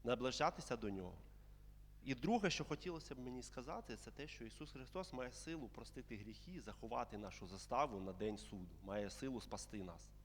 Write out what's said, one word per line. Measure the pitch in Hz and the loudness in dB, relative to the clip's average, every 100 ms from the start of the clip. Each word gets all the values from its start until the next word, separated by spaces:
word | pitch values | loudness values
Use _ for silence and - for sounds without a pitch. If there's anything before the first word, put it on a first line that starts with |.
наближатися | 117 120 127 120 151 180 - 120 | 6 6 6 8 6 6 0 2
до | 107 | 2
Нього. | 98 90 87 - - - - - - - - | 2 -2 -6 -12 -14 -14 -14 -14 -14 -14 -8
І | 131 127 | -2 2
друге, | 175 233 196 | 6 8 8
що | - 151 | 4 2
хотілося | 147 180 160 - 131 | 0 0 -4 -4 -4
б | |
мені | 127 127 | -2 -2
сказати, | 123 - 123 202 226 113 | -4 -6 -4 -4 -4 -6
це | - | -6
те, | - 151 | -6 -6
що | - 113 | -6 -8
Ісус | - 151 | -6 -8
Христос | 135 131 185 185 | -8 -4 -4 -2
має | 127 123 | -2 -2
силу | 117 - 160 117 | -4 -4 -2 -4
простити | - 113 - 120 107 | -6 -8 -8 -6 -6
гріхи, | 104 107 - 180 | -6 -8 -8 -6
заховати | 104 98 113 120 120 104 | -6 -6 0 0 0 -2
нашу | 101 - 92 | -4 -6 -6
заставу | 95 - 127 147 101 | -6 4 6 6 4
на | 95 | -2
день | 92 107 104 | 2 2 2
суду, | - 101 90 - | -4 -6 -6 -8
має | 95 104 101 | 0 2 2
силу | - 135 123 | 0 0 0
спасти | - 104 - 107 | -2 -4 -4 -4
нас. | 92 85 - - | -4 -6 -12 -16